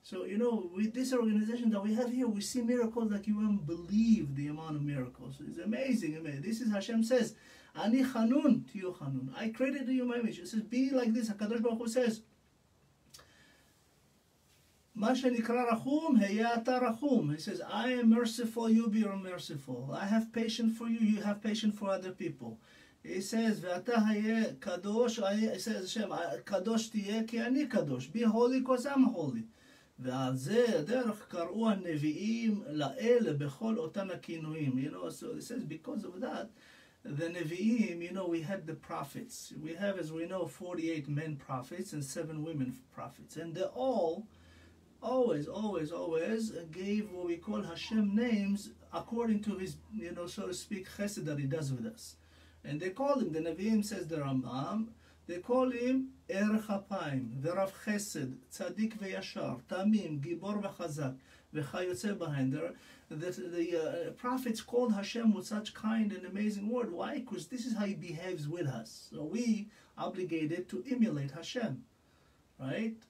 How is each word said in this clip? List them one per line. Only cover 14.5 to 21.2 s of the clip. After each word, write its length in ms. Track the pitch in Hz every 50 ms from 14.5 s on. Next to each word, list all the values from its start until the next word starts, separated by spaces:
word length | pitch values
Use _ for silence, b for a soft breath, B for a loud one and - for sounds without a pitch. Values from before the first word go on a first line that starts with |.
| _ _ _ _ _ _ _ _ _
"Ma 160 | 220 202 226
shenikra 600 | 254 - - 254 240 226 226 - 233 247 247 240
rachum, 480 | 226 220 - 262 285 302 320 311 254 214
heya 380 | 202 196 202 214 226 233 240
ata 240 | 226 - 254 254 254
rachum." 520 | 247 220 226 - 294 285 254 208 151 147 147
He 40 | 156
says, 220 | - 214 185 -
"I 320 | - - 185 214 233 254
am 160 | 254 247 233 226
merciful, 600 | 226 233 240 226 - 247 240 220 - 233 226 226
you 180 | 220 226 233 220
be 160 | 202 220 214
merciful. 840 | 196 196 190 185 185 180 170 - - 165 139 - - 131 120 139 139
I 140 | - - 196
have 260 | 202 220 226 220 -
patience 460 | - 233 226 220 - - 226 220 220 -
for 100 | 233 233
you, 100 | 226 226
you 200 | 220 208 214 196